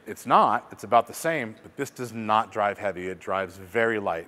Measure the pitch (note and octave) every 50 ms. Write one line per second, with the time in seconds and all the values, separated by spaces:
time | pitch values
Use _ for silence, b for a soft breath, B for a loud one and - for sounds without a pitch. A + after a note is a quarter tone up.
0 | - - G2+ - - A#2 D3 G#3 G3+ B2 G#2 A#2 - - - - - G#2 A#2 A#2
1 | - - - - - E3 E3 D3+ A#2+ A2 G#2+ - - F#2+ - - C#3 - - -
2 | B2+ A#2 G#2+ A#2 A2 G#2+ G#2+ A2 A2+ - - A2 G2+ G2+ G2 - G#2 G2 F2 F2+
3 | F2+ F#2 F#2 F2+ - G#2 F#2+ F#2+ F#2+ F2+ F2+ G2 F#2+ F2+ F#2 A#2 A2+ A2+ A2+ G#2+
4 | G2+ F#2+ E2 E2 E2+